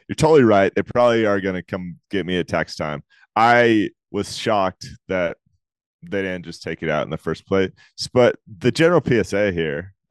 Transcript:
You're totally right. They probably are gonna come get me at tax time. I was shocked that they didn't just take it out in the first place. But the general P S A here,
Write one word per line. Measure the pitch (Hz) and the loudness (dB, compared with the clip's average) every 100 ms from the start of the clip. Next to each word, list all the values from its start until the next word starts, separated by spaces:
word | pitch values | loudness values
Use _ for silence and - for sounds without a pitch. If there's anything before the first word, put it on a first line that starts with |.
| - | -12
You're | - | -2
totally | 156 160 | 4 6
right. | 113 101 98 | 6 4 4
They | - | 0
probably | - 120 120 117 107 | -2 0 2 2 0
are | 101 | -2
gonna | 95 90 | -2 -6
come | - 95 90 82 _ | -8 -10 -10 -14 _
get | 95 85 | -6 -2
me | 90 | -4
at | 80 | -2
tax | 85 78 - | -4 -4 -6
time. | 78 73 - _ _ 107 | -8 -8 -14 _ _ 2
I | 120 120 127 110 95 - _ | 4 6 4 2 0 -8 _
was | 101 98 - | -8 -8 -6
shocked | 117 104 92 - - - - | -2 0 -2 -6 -14 -18 -6
that | 92 85 - _ _ _ _ _ _ | -4 -4 -6 _ _ _ _ _ _
they | 87 98 | -8 -6
didn't | 95 90 85 | -6 -8 -12
just | - | -14
take | - 82 | -12 -8
it | 80 | -4
out | 76 | -4
in | - | -4
the | 80 | -6
first | 85 80 - | -8 -8 -2
place. | 95 92 - _ - - | 0 0 -6 _ -14 -2
But | 123 120 - - | 2 2 2 -8
the | 101 123 | -4 -2
general | 131 165 170 | 2 2 2
P | 143 117 | 2 0
S | 95 | 0
A | 98 104 | 0 0
here, | 85 80 71 98 _ _ | 0 -4 -6 -10 _ _